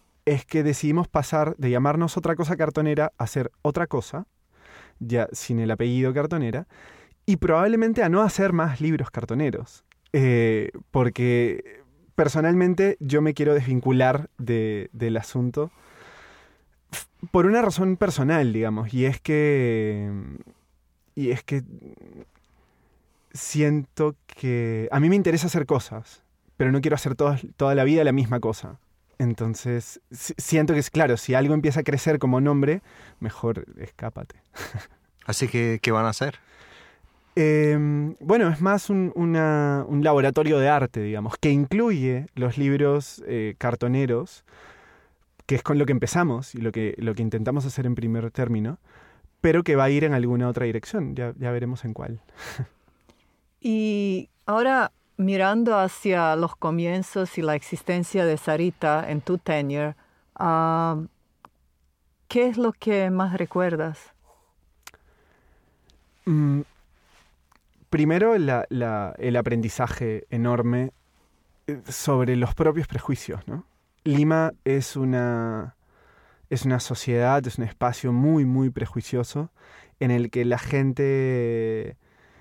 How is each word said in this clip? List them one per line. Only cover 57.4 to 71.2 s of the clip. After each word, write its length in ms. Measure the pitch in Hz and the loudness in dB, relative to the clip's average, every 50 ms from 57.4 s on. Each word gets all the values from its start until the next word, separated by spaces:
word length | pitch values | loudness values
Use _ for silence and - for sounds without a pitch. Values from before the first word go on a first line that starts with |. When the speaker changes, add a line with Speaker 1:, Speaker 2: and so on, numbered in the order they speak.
Speaker 3:
la 140 | 160 156 151 | -2 -2 -2
existencia 680 | 147 - - 175 - - 185 175 180 165 - - 190 170 | -2 -4 -8 -12 -8 -4 -4 -2 -2 -2 -2 0 0 2
de 120 | 165 156 | 0 0
Sarita 760 | 151 - 160 156 160 175 180 - - 165 151 151 156 - - | 0 -2 -2 -2 0 0 -2 -2 -2 0 0 2 0 0 -4
en 120 | 151 147 | -6 -6
tu 160 | - - 180 175 | -4 -4 -4 -4
tenure, 580 | - 175 156 147 143 139 143 147 151 151 151 _ _ _ _ _ _ _ - | -2 -2 -2 -2 -2 -2 -2 -4 -4 -4 -6 _ _ _ _ _ _ _ -8
ah, 640 | - - 165 160 160 160 160 165 165 165 165 160 156 160 - _ _ _ _ _ _ - - _ _ _ _ _ _ _ _ _ _ _ _ _ _ _ - | -4 -2 0 2 2 2 2 2 0 0 -2 -2 -4 -6 -10 _ _ _ _ _ _ -20 -20 _ _ _ _ _ _ _ _ _ _ _ _ _ _ _ -4
¿qué 180 | - 240 247 | 0 0 2
es 120 | 247 214 240 | 2 0 0
lo 140 | 233 226 | 0 -2
que 380 | - - - 220 208 196 190 185 | -2 -2 -2 0 0 0 0 0
más 220 | 185 185 190 180 185 | 0 0 0 -2 -2
recuerdas? 640 | 185 175 - - 180 180 175 165 156 156 160 151 - - - _ _ _ _ _ _ _ _ _ _ _ _ _ _ - - - _ _ _ _ _ _ _ _ _ _ _ _ _ _ _ _ _ _ _ _ _ _ _ _ _ - | -4 -4 -4 -2 -2 -2 0 -2 -2 -4 -6 -8 -12 -16 -20 _ _ _ _ _ _ _ _ _ _ _ _ _ _ -20 -20 -20 _ _ _ _ _ _ _ _ _ _ _ _ _ _ _ _ _ _ _ _ _ _ _ _ _ -2
Speaker 1:
Mm, 340 | 180 156 151 147 143 139 147 143 _ _ _ _ _ _ _ _ _ _ _ _ _ _ _ _ _ _ _ _ _ _ _ _ - | 0 2 2 4 2 2 0 -2 _ _ _ _ _ _ _ _ _ _ _ _ _ _ _ _ _ _ _ _ _ _ _ _ -2
primero, 480 | 175 151 151 156 165 180 214 233 226 196 | 0 2 2 4 4 4 4 4 4 4
la, 280 | 151 135 123 117 - - | 2 2 0 0 -2 -2
la, 460 | 135 123 120 113 107 104 101 87 - - | -4 -2 -2 -2 -2 -4 -4 -6 -6 -4
el 160 | 123 123 120 | -2 0 0
aprendizaje 880 | 120 107 123 120 117 113 107 - - 123 - - - 123 110 110 104 - - | 0 0 0 0 -2 -2 -2 -2 -4 -4 -4 -4 -4 -4 -4 -6 -6 -8 -6
enorme, 640 | - 113 117 120 120 120 117 120 123 127 131 131 - _ _ _ _ _ | -4 -2 0 0 0 0 0 0 0 0 -2 -4 -8 _ _ _ _ _